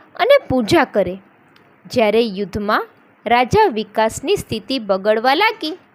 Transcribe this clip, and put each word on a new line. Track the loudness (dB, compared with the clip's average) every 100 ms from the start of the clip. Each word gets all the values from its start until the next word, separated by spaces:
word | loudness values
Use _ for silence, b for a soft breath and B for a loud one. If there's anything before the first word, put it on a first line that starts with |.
| _ -2
અને | 2 2 2
પૂજા | -2 2 2
કરે. | 2 0 -2 -6 -16 _ _ _ _ _ -6
જ્યારે | 0 2 2
યુદ્ધમાં | 0 -2 -8 -6 -2 -2 -4 _ _ _ -2
રાજા | 0 2 2 2
વિકાસની | 0 -6 -2 -2 -2 -2 -2
સ્થિતિ | -2 -10 -6 -6
બગડવા | -2 -2 0 0 2
લાગી, | 2 0 -2 -8 -10 _